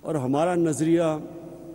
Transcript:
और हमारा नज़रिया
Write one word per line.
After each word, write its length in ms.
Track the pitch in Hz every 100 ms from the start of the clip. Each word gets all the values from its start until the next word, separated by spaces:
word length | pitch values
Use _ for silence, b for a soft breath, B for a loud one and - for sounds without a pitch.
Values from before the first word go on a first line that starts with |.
और 120 | 170 160
हमारा 360 | 127 139 170 175
नज़रिया 520 | 165 135 160 165 165 156 - - - - -